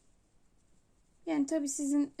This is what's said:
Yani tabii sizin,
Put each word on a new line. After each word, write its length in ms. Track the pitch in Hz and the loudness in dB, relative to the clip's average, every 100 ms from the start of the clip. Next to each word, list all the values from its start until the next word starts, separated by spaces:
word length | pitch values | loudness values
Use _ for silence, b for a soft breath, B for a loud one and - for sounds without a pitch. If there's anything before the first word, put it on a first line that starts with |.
| _ _ _ _ _ _ _ _ _ _ _ _ 339 | _ _ _ _ _ _ _ _ _ _ _ _ -2
Yani 200 | 302 277 | 0 2
tabii 220 | 320 285 | 0 -2
sizin, 440 | - 285 285 285 - | -2 0 2 0 0